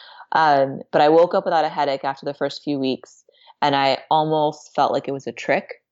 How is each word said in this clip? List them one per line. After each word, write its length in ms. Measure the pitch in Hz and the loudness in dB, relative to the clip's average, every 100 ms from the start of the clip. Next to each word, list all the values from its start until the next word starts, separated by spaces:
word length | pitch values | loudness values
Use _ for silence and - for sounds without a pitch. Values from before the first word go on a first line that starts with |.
| - - - | -20 -20 -4
Um, 520 | - 156 139 139 135 - | 0 2 4 0 -4 -2
but 80 | 160 | 2
I 80 | 147 | 4
woke 260 | 165 175 | 6 4
up 100 | 196 | 2
without 200 | 190 165 | 0 0
a 40 | 156 | -2
headache 360 | 156 143 135 | -2 -2 -2
after 200 | 139 139 | -6 -8
the 100 | 147 | -8
first 280 | 143 143 - | -6 -6 -6
few 160 | 151 139 | -6 -4
weeks, 460 | 135 - - - _ _ - - | -2 -4 -8 -20 _ _ -20 -4
and 120 | 147 | -2
I 280 | 139 139 131 - | 2 0 0 0
almost 640 | 156 156 156 151 151 - | 0 0 0 -2 -4 -8
felt 180 | - 131 | -2 0
like 160 | 135 135 | -2 -4
it 40 | |
was 140 | 135 120 | -8 -8
a 60 | |
trick. 440 | - - 156 - - _ | -8 -2 -2 -4 -16 _